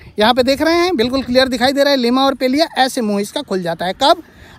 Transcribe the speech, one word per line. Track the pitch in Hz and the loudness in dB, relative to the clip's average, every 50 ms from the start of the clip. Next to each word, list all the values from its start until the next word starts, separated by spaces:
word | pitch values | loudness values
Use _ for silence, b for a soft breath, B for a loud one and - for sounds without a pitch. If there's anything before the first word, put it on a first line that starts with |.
| B B B - | B B B 0
यहाँ | 208 220 247 | 2 2 2
पे | 247 254 | 2 2
देख | 247 277 262 | 0 0 0
रहे | 302 320 330 | 2 2 2
हैं, | 349 339 359 370 | 2 2 0 0
बिल्कुल | 254 220 254 247 269 247 | 0 -2 0 -2 -4 -4
क्लियर | 247 247 254 262 262 | 0 2 2 2 2
दिखाई | 247 247 233 262 285 | 0 0 0 0 2
दे | 277 277 | 2 2
रहा | 285 | 2
है, | 285 269 | 2 0
लीमा | 240 233 247 262 269 | 0 0 0 2 2
और | 269 277 | 0 0
पेलिया, | 254 277 254 254 285 330 330 - - | 0 -2 -2 0 0 -2 -2 0 -2
ऐसे | 262 269 - 269 | -2 0 0 -4
मुंह | 233 208 208 202 | -4 -2 -2 -4
इसका | 202 202 - 294 294 | -4 -6 -8 -10 -8
खुल | - 208 190 180 | -6 -6 -4 -4
जाता | 170 170 170 175 | -6 -6 -6 -6
है। | 180 185 | -8 -4
कब? | - 269 285 339 359 - B B B B B B | 0 2 2 2 2 -2 B B B B B B